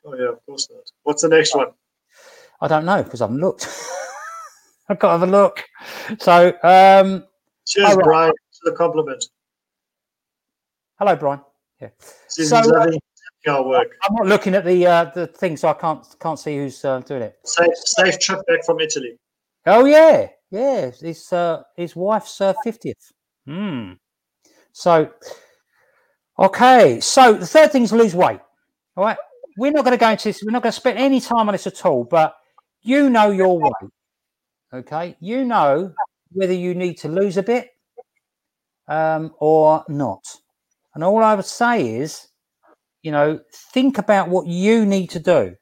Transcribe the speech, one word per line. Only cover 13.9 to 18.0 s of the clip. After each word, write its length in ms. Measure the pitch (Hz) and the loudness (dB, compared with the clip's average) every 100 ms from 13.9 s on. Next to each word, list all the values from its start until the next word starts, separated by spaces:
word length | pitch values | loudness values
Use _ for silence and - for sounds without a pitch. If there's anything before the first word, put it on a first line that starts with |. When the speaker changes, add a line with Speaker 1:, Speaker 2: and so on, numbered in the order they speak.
| _ | _
Speaker 2:
I'm 120 | 202 220 | -4 -2
not 100 | 190 | 0
looking 280 | 202 196 | 0 2
at 120 | 190 175 | -2 0
the, 200 | 180 175 | 2 4
uh, 200 | 170 165 | 2 0
the 220 | 180 160 | -6 -10
thing, 280 | _ 185 151 | _ -8 -2
so 140 | 165 | -4
I 40 | |
can't, 320 | 151 170 147 _ _ | -2 -4 -6 _ _
can't 180 | 165 156 | -10 -8
see 200 | - 143 | -8 -8
who's, 260 | 139 123 | -8 -8
uh, 160 | 143 131 | -6 -6
doing 220 | 127 139 | -8 -10
it. 160 | 107 _ - | -10 _ -8
Speaker 1:
Safe, 280 | - 170 170 | 0 0 0
safe 440 | - - | -6 -2